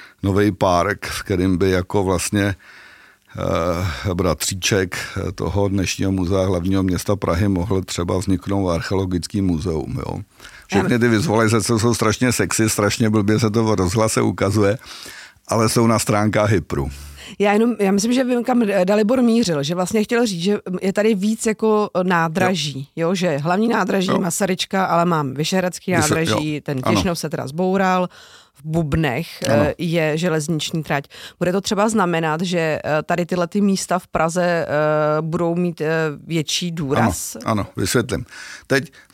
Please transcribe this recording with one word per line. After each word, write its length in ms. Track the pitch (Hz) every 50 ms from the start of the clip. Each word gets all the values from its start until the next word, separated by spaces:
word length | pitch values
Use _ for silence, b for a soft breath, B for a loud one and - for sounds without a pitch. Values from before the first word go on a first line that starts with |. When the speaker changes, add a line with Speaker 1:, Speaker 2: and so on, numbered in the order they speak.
| B B B B -
Speaker 1:
novej 280 | 101 95 101 104 104
park, 540 | 90 - 104 95 87 87 85 101 101 - -
v 180 | - - - -
kterým 340 | - 101 87 90 95 92 85
by 120 | 98 95
jako 340 | 92 90 87 - - 104 95
vlastně, 520 | 95 92 87 - - 104 104 101 101 95 - B B B B B B B B B B B B B B - -
eh, 760 | 92 90 90 87 82 90 82 85 95 90 76 - - 104 90
bratříček, 840 | 90 92 90 76 - - - 101 92 87 - 113 98 92 90 - -
eh, 340 | - - - 95 95 92
toho 360 | - - - 82 - 101 101 98
dnešního 440 | 98 98 90 - - - 101 95
muzea 340 | 95 92 90 85 101 95 92 95
hlavního 360 | 95 87 85 95 95 95 95
města 320 | 95 87 82 - - 101
Prahy 320 | 98 - 82 - - 107 101
mohl 340 | 98 90 87 107 98 95
třeba 360 | 92 - - - 87 92 104 92
vzniknout 520 | 87 98 95 82 - - 101 101 98 90
archeologický 720 | 85 82 - - 101 95 98 92 90 85 78 - - 104
muzeum, 540 | 95 92 85 76 - 90 80 78 64 - 64 - - 50
jo. 120 | 50 - 107 - B B B B B B B B
Všechny 220 | 185 196 196 - 123
Speaker 2:
Ano. 40 | 117
Speaker 1:
ty 80 | 117 123
vizualizace 720 | 113 107 - - 104 113 113 107 113 113 95 - 120 110
jsou 140 | 104 120 113
strašně 380 | - 117 110 101 - 127 127
sexy, 380 | 110 - 104 85 - - 110 107
strašně 400 | - - 104 101 - - 120 107
blbě 300 | 104 110 101 104 107 -
se 100 | 113 107
to 140 | 104 117 113
v 100 | 110 107
rozhlase 480 | 92 95 87 92 113 110 110 - 123
ukazuje, 560 | 113 110 98 - 98 98 101 110 101 98 104 - B B B B B B B B B B B B _ -
ale 220 | 98 113 113 110
jsou 180 | - 123 117 113
na 120 | 113 107
stránkách 500 | - - 107 104 107 107 95 110 104 101
hypru. 380 | 107 90 76 - - 73 67 69 69 B B B B B B B 208 B
Speaker 2:
Já 140 | 196 208 202
jenom, 220 | 208 226 240 226 208
já 120 | 202 190
myslím, 220 | 196 196 190 233 247
že 100 | 262 262
vím, 200 | 240 254 240 226
kam, 180 | 254 247 240
eh, 240 | 233 196 196 196 180
Dalibor 360 | 180 208 214 220 202 262 262
mířil, 420 | 240 233 226 233 240 180 165 143 139
že 120 | 143 175
vlastně 280 | 180 180 170 - 220 208
chtěl 220 | - 240 233 247
říct, 160 | 220 190 165 165
že 140 | 202 208 - - 180 180 180
je 120 | - 190 190
tady 220 | - 208 220 233
víc 300 | 185 190 214 220 - -
jako 440 | 226 208 - 220 220 214 214 208 - - 175 185
nádraží, 840 | 185 185 170 165 165 156 185 185 185 190 160 147 151 131 135 139 - _
Speaker 1:
Jo. 120 | 165 165 165
Speaker 2:
jo, 60 | 196
že 220 | 175 180 175 147 139
hlavní 300 | 143 170 180 202 220 247
nádraží 400 | 233 220 185 190 196 190 180 190
Speaker 1:
Jo. 80 | 196 -
Speaker 2:
Masaryčka, 640 | 190 175 - - 202 180 185 - - - - 190 190
ale 200 | - 170 170 170
mám 280 | 180 170 156 147 127 127
Vyšehradský 580 | 139 156 - 190 185 180 180 - - - -
Speaker 1:
Vyše-, 100 | 180 170
Speaker 2:
nádraží, 520 | 151 151 - 160 165 - 107 - 151 156 151
Speaker 1:
jo. 60 | 143 -
Speaker 2:
ten 160 | - 143 131 127
Speaker 1:
Ano. 120 | - -
Speaker 2:
Těšnov 240 | 101 92 190 170 -
se 100 | - 156
teda 180 | 151 143 120 127
zboural, 640 | 143 165 185 185 185 196 190 185 185 185 180 180 B B B B B B B B B
v 60 | B 139
Bubnech, 640 | 156 156 170 165 143 143 165 160 143 117 135 170 - - - - -
Speaker 1:
Ano. 140 | - - -
Speaker 2:
eh, 120 | 147 - -
je 400 | 165 170 165 170 156 156 147 160
železniční 640 | 175 175 156 156 147 156 165 151 - - - 165 147
trať. 200 | - 156 143 147 - B B B B B B
Bude 120 | 180 175
to 100 | 180 196
třeba 280 | 185 - 220 185 208 226
znamenat, 520 | 214 220 185 175 170 165 165 160 151 160
že, 160 | 196 175 180 170 165 156 151 - -
eh, 200 | - 147 156 147
tady 200 | - 175 170 175
tyhle 220 | - 180 175 175 165
ty 140 | - 208
místa 380 | 202 196 196 180 - - 185 185
v 80 | - -
Praze, 360 | - 175 160 165 160 180 175
eh, 240 | 175 175 165 - - 135 151 151 151 151 151 151 151 151 156
budou 340 | 160 160 160 180 175 170 170
mít, 260 | 175 180 175 165 -
eh, 60 | 156 156 165 160 160 156 143 - 151 147
větší 440 | 160 165 147 - - - 180 175
důraz? 640 | 165 160 151 131 127 - 113 107 87 - - - -
Speaker 1:
Ano, 160 | 220 - -
ano, 160 | 113 104 95 - - -
vysvětlím. 480 | 107 92 - 127 113 127 98 73 - - B B B B B B B B
Teď 240 | 131 139 - - B B B B